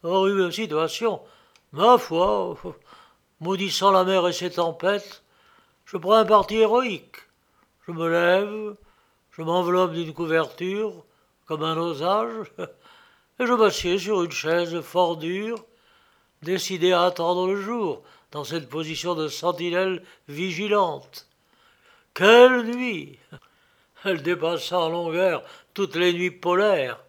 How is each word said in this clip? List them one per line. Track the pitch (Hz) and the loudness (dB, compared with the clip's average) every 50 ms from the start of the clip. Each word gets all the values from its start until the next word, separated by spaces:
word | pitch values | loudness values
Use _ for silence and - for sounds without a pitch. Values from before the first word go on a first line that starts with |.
| - | -4
Horrible | 170 180 190 190 190 202 196 185 175 | 0 0 2 2 2 2 0 0 -2
situation, | 165 185 220 185 151 156 160 156 160 - 226 226 190 - - - _ _ _ _ _ _ _ _ | -2 -6 -6 -4 -2 -2 -2 -2 -4 -2 -2 -4 -4 -4 -10 -20 _ _ _ _ _ _ _ _
ma | - 139 190 233 247 233 | -4 2 6 6 6 6
foi, | - - 160 165 180 202 214 202 185 - - - - 180 156 - _ _ - - - _ _ _ _ _ _ _ | 4 0 0 0 2 2 2 0 -2 -4 -6 -10 -12 -16 -16 -16 _ _ -20 -20 -20 _ _ _ _ _ _ _
maudissant | 156 170 190 185 196 190 - - 185 196 | -6 -6 -4 -4 -4 -4 -4 2 2 4
la | 196 190 185 | 4 4 4
mer | 185 190 190 175 180 | 4 2 2 2 2
et | 175 | 0
ses | - 180 180 | -2 -6 -6
tempêtes, | 175 - 175 165 165 170 - 185 202 202 - - - - _ _ _ _ _ _ _ _ _ _ _ _ _ | -2 -2 -2 -2 -4 -2 -2 0 0 0 -4 -10 -20 -20 _ _ _ _ _ _ _ _ _ _ _ _ _
je | - - 185 | -12 -12 -6
prends | 160 180 214 | 2 4 4
un | 226 220 | 4 6
parti | - 214 208 196 - 208 220 | 6 6 4 6 4 2 2
héroïque. | 220 214 220 247 262 240 196 143 - _ - - - _ _ _ _ _ _ _ _ _ _ _ _ - | 2 4 4 2 0 0 -6 -6 -10 _ -20 -20 -20 _ _ _ _ _ _ _ _ _ _ _ _ -12
Je | |
me | 170 160 165 165 | -8 -6 -4 0
lève, | 165 170 170 175 180 190 202 208 208 214 214 208 208 - _ _ _ _ _ _ _ _ _ _ | 0 2 2 4 2 2 2 -2 -6 -10 -10 -10 -12 -14 _ _ _ _ _ _ _ _ _ _
je | _ - | _ -10
m'enveloppe | 160 160 170 180 180 170 180 185 185 175 160 | -4 -2 0 0 0 2 2 2 0 0 -2
d'une | 165 170 156 151 | -6 -8 -8 -8
couverture, | - 170 160 160 165 160 147 - - 175 185 196 208 220 214 185 170 - _ _ _ _ _ _ _ _ - | -8 -4 -2 0 0 0 -2 -6 -10 -8 -6 -4 -4 -6 -6 -8 -12 -20 _ _ _ _ _ _ _ _ -10
comme | 160 151 156 | -8 -6 -4
un | 160 160 160 | -4 -2 -2
osage, | 165 170 165 135 151 175 196 214 226 233 226 220 202 - _ - 180 - - _ _ - | -4 -4 -6 -4 -2 0 0 0 -2 -4 -8 -10 -14 -14 _ -14 -14 -14 -14 _ _ -20
<laughs> | - _ _ _ _ _ _ _ _ _ | -20 _ _ _ _ _ _ _ _ _
et | 247 233 | -2 0
je | 247 | 2
m'assieds | 226 220 202 - - - 175 175 202 | 4 4 2 2 0 -4 -2 -2 -2
sur | 170 196 214 185 170 | -2 -2 -2 -2 -2
une | 170 | -2
chaise | - - - 156 165 170 175 170 165 170 | -6 -8 -4 -2 0 -2 -2 -4 -6 -10
fort | 147 - - 175 180 165 170 156 | -10 -4 0 0 0 0 0 -4
dure, | 151 165 180 196 208 220 233 220 - _ _ _ _ _ _ _ _ _ _ _ _ _ _ _ - | -6 -8 -6 -6 -6 -8 -10 -10 -12 _ _ _ _ _ _ _ _ _ _ _ _ _ _ _ -6
décidé | 165 185 185 - - 190 175 170 180 | -6 -4 -4 -4 -6 -4 0 2 2
à | 185 175 175 | 4 4 2
attendre | 180 175 170 165 170 180 180 185 185 | 0 0 0 -2 0 0 0 0 -2
le | 196 202 | -2 -4
jour, | 196 208 240 240 214 170 131 - - - - _ _ _ | -4 -6 -4 -4 -4 -4 -6 -6 -12 -20 -20 _ _ _
dans | - 147 143 | -12 -12 -10
cette | 123 151 170 147 117 | -8 -8 -10 -10 -8
position | - 156 160 156 160 - - 175 175 | -8 -8 -8 -8 -8 -8 -6 -6 -4
de | 156 156 151 | -4 -4 -6
sentinelle | - - - 175 170 175 170 175 170 180 185 190 185 170 - - - _ _ - | -6 -4 -4 -4 -4 -2 -6 -4 -2 -2 -2 -2 -4 -6 -10 -18 -20 _ _ -16
vigilante. | 143 147 180 190 170 156 208 208 208 208 196 170 151 135 - - - - - _ _ _ _ _ _ _ _ _ _ _ _ _ _ _ _ _ _ | -10 -8 -8 -6 -6 -6 -4 -2 0 0 0 0 -2 -8 -14 -18 -20 -20 -20 _ _ _ _ _ _ _ _ _ _ _ _ _ _ _ _ _ _
Quelle | - 180 202 226 240 247 254 254 247 233 | 2 6 8 10 10 10 10 8 4 -2
nuit ! | 220 240 247 254 247 214 165 143 143 135 _ _ _ - 139 _ _ _ _ _ _ _ _ _ _ _ - - | -4 -6 -6 -6 -6 -6 -8 -10 -12 -18 _ _ _ -20 -20 _ _ _ _ _ _ _ _ _ _ _ -8 -4
Elle | 196 185 156 | -4 -4 -2
dépassa | 139 165 180 180 151 165 175 165 165 - 180 180 | -2 -4 -4 -2 -2 -2 -2 -4 -6 -2 0 0
en | 170 160 | 0 0
longueur | 165 175 170 165 160 170 185 190 165 131 - - - - _ _ _ | -2 -4 -4 -4 -2 0 0 0 0 -2 -6 -12 -20 -20 _ _ _
toutes | - 196 185 - 165 | -6 -6 -4 0 2
les | 180 180 175 | 2 2 2
nuits | 175 180 180 | 2 -2 -4
polaires. | 180 - - 175 180 185 202 214 196 160 135 127 117 - - | -4 -4 -2 0 2 2 4 2 2 2 0 -4 -6 -12 -16